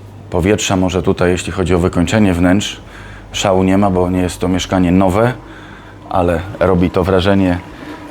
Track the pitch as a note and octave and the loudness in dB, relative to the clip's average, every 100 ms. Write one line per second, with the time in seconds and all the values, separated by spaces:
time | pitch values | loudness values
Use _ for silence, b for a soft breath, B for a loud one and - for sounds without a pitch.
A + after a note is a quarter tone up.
0 | - - - F2 F2 G#2 - F#2+ F#2 F2+ | -18 -20 -6 0 2 2 0 0 0 0
1 | F#2 F#2+ F2+ F2+ - F2 E2+ F2+ F2+ F2+ | 0 0 2 0 -2 -4 0 2 2 0
2 | E2 A2 G#2 E2+ F2+ G2 - - - B | 0 2 2 2 2 2 -2 -8 -16 B
3 | B B B - G#2 F#2+ F#2 G2 G2+ F#2 | B B B -2 0 2 4 2 2 2
4 | F2+ F#2 F2+ - F2+ F2+ - F#2+ F2+ F#2 | 0 0 -2 -2 -2 -2 0 2 4 4
5 | F#2+ F#2+ A#2 B2 B B B B B B | 4 2 2 0 B B B B B B
6 | - F#2+ F2 E2+ F2 - F#2 F2+ F2 G2 | -6 -2 0 0 -4 -2 2 2 2 0
7 | F2 F#2+ F2+ G2 F#2 F2 - B B B | 2 2 2 2 2 0 -6 B B B
8 | B | B